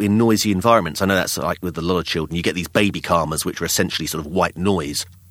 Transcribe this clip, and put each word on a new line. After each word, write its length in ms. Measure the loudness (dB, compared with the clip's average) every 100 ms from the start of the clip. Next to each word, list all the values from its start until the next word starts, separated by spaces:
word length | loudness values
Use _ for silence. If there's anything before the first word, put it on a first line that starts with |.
in 180 | 2 4
noisy 320 | 4 4 2
environments. 500 | 2 4 4 2 -2
I 60 | 0
know 80 |
that's 240 | 2 0 -2
like 200 | -4 -4
with 160 | -6 -4
a 40 |
lot 160 | -2 -2
of 80 | -2
children. 300 | -4 -4 -2
You 60 |
get 120 | -2
these 120 | -4 -2
baby 320 | 0 0 0
calmers, 440 | 0 0 0 -2
which 160 | -4 -4
are 40 |
essentially 420 | -2 0 0 -2 -6
sort 180 | -6
of 80 | -4
white 240 | -2 -2 0
noise 500 | 0 0 -2 -6 -10 -16 -6